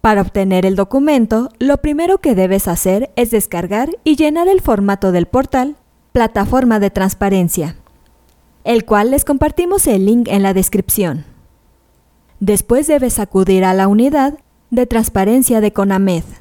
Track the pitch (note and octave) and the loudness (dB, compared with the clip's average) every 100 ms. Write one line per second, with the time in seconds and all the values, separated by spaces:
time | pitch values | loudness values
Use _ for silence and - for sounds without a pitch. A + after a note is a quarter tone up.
0 | A3 G#3 F#3 G#3 F#3+ F#3 F#3+ F#3+ G3 C4+ | 2 2 0 -2 0 2 0 0 -2 0
1 | C#4+ C#4+ A3 A3 B3+ _ C4 C#4 D4+ D4 | 2 2 2 0 -4 _ -2 0 0 -2
2 | E4+ F#4+ D#4 G3 F#3 G3 F#3+ E3+ F#3+ F#3+ | 0 0 0 0 0 0 -2 -2 0 -2
3 | C4 - A#3 A3 G3 E3+ F3 G3+ C#4+ F4+ | -2 -4 -2 -2 -4 -6 -4 -4 -4 -4
4 | - C#4+ D4+ D#4 F4 F#4+ E4+ G#3+ G3+ G3 | -2 0 0 2 2 2 2 0 0 0
5 | G3 F3 F3 B3 C4+ C4 B3+ D4 _ _ | 0 0 0 -2 -2 -2 -4 -8 _ _
6 | _ B3+ A3+ A3+ G3+ B3 B3+ A3 G3+ G3 | _ -2 -2 -2 -2 0 2 2 0 0
7 | F#3+ - G3+ F#3+ F3 - D#3 - _ _ | -4 -2 -2 0 0 -2 -6 -10 _ _
8 | _ _ _ _ _ _ - A#3 - G#3 | _ _ _ _ _ _ -2 -2 2 0
9 | A3 C#4 - C#4 D#4 - F4 G4 D#4 G3+ | 2 0 0 0 0 -2 -2 0 0 2
10 | G3 A#3 A#3 G3+ G3 F#3+ F#3+ G3 - - | 2 2 2 0 0 0 0 -2 -4 -4
11 | F#3 D3 - - _ _ _ _ _ _ | -4 -4 -10 -20 _ _ _ _ _ _
12 | _ _ _ _ G3+ G3+ - A#3+ D#4 D4 | _ _ _ _ -2 -2 0 0 2 0
13 | B3 - G3+ F#3+ F#3 F#3+ F#3 F#3 F#3+ G#3 | 0 -4 -2 0 2 2 2 2 2 2
14 | B3+ D4 C4+ C#4+ _ _ _ A#3+ B3 A3+ | 2 2 0 -4 _ _ _ -2 0 0
15 | A3+ G#3 G3 B3 B3+ A3+ G#3+ G#3 G3 F#3+ | -2 0 2 2 2 2 0 0 0 0
16 | G3 E3+ - - | 0 -2 -6 -16